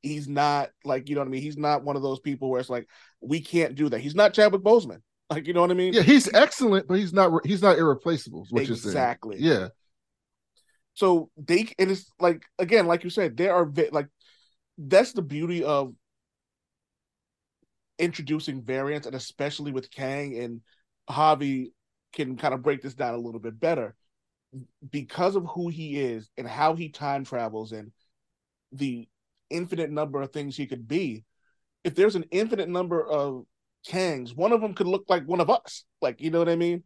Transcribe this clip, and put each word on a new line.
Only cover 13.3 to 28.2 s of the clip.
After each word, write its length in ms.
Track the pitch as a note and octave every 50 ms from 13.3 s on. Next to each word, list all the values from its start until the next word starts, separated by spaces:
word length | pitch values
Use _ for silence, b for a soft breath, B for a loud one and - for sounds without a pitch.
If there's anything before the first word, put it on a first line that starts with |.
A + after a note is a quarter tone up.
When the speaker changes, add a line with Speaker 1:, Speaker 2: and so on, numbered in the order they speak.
| A#2+
Speaker 1:
there 200 | A2+ F3 G3 F3
are 100 | F3+ F3
vi-, 240 | D#3 C#3+ D#3 E3 D3
like, 160 | D3 D#3 C#3+ C#3 _ _ _ _ _ _ _ _ _ _ _ _ _ -
that's 360 | D#3 C#3 F#3 F#3+ A#3+ B3 -
the 100 | A#3+ F3+
beauty 400 | C#3 C#3+ D3+ D#3+ E3 F3 E3+ D3
of 300 | C#3+ D3+ C#3+ C#3 C3 A#2 _ _ _ _ _ _ _ _ _ _ _ _ _ _ _ _ _ _ _ _ _ _ _ _ _ _ _ _ _ _ _ _ _ _ _ _ _ _ _ _ _
introducing 640 | E3 F3 E3 - D#3+ C3+ D3+ D#3 D#3 - C#3 C3+
variants, 460 | A#2+ G#2+ C3 C3+ C3+ C#3 D3+ D3 C#3+ A#2+
and 80 | B2+
especially 560 | C3 B2 - - _ C#3+ C#3+ D3 - D3+ D3
with 180 | C3+ C3 B2+ -
Kang, 480 | - - C3+ C3 C3+ C#3+ C#3+ C#3+ C3 A2+
and 240 | A#2+ A#2+ A#2 A#2 _ _ _ _ _ _ _ _ _ -
Javi 580 | C3+ C#3 D3+ D#3 D#3 C3+ D3 C#3 C3+ C3 B2+ B2 _ _ _ _ _ _ _ _
can 260 | - - D3+ B2+ C3 A#2
kind 160 | - D3+ C3
of 80 | C3
break 200 | B2 D3+ C#3 C3 -
this 100 | C#3 B2
down 220 | - C#3+ A#2+ A#2
a 40 | A#2+
little 200 | A#2 A#2 A2+ A2+
bit 200 | A2 A#2 A2+ A2
better. 360 | E3 E3 E3+ C#3+ A#2 G#2 A2 _ _ _ _ _ _ _ _ _ _ _ _ C3 B2+ _ _ _ - C#3
Because 480 | - D3 C3+ A2+ - - F3 F#3 G3
of 120 | G3 F3 E3+
who 220 | - F3 F3 E3+
he 300 | E3 D#3 D#3+ D3+ C#3+ C#3+
is 300 | C#3 B2+ A#2 A2+ G#2+ _ _ -
and 100 | B2 A#2+
how 280 | A#2 B2+ D3 D#3+ D#3+
he 140 | E3 F3 D#3
time 340 | D3 - D3 C#3+ C#3 C#3 C3+
travels 480 | - - B2 A#2 A2+ A2 A2 A2 G#2+
and 200 | A2+ A2 G#2+ A2 _ _ _ _ _ _